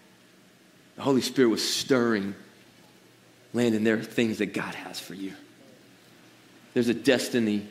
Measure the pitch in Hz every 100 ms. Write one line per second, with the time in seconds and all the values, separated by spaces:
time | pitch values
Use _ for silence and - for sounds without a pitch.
0 | _ _ _ _ _ _ _ _ - -
1 | 117 135 - - 123 101 - - - 131
2 | 120 110 98 98 - - - - - -
3 | - _ - - - 113 120 110 107 110
4 | - - 117 101 101 - 95 90 - 87
5 | - 90 95 92 - - - - - -
6 | - - - - - - - - 117 113
7 | 135 123 - 127 110 104 101